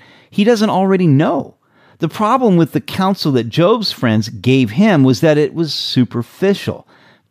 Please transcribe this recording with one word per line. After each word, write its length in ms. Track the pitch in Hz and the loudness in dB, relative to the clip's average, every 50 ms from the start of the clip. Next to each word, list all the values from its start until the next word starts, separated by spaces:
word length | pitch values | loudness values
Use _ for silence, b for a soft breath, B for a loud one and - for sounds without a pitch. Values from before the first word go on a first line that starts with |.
| b b b b b b | b b b b b b
he 140 | - - 208 | -4 -2 2
doesn't 260 | 214 240 214 214 208 | 2 2 2 0 -2
already 380 | - 180 190 190 196 180 185 165 | 0 0 0 0 0 2 2 2
know? 480 | 139 135 156 - 349 285 - - - _ b b b b b b b b | 2 2 2 0 -2 -6 -8 -10 -16 _ b b b b b b b b
The 120 | 160 160 | -8 -6
problem 480 | - - 220 208 240 269 254 226 185 170 | -4 -2 -2 0 0 0 2 2 4 2
with 160 | 165 - - | 2 2 -2
the 60 | 143 | -6
counsel 520 | - - - - 190 190 202 - - 160 | -8 -6 -6 -4 -2 -2 -2 -2 -2 -2
that 180 | 135 123 117 120 | 0 0 -2 -2
Job's 420 | - - 165 180 233 247 208 - | -2 0 2 2 2 0 -2 -6
friends 380 | - - - 120 110 110 107 - | -6 -4 -2 0 0 0 -2 -4
gave 400 | - 104 90 123 131 135 131 104 | -8 -6 0 2 2 2 2 0
him 340 | 107 139 208 226 190 151 131 | 0 2 2 2 4 4 4
was 180 | 135 135 - | 2 2 2
that 180 | - 160 151 147 | 2 2 2 2
it 160 | 151 - - | 0 -2 -2
was 180 | 156 170 151 - | -4 -6 -6 -6
superficial. 1120 | - - - - 131 123 - - 127 117 - - - - 196 202 175 - - 92 - - b b b b b b b b b | -8 -8 -4 0 0 0 0 -2 -8 -10 -10 -8 -4 -2 -2 -2 -2 -4 -8 -10 -10 -12 b b b b b b b b b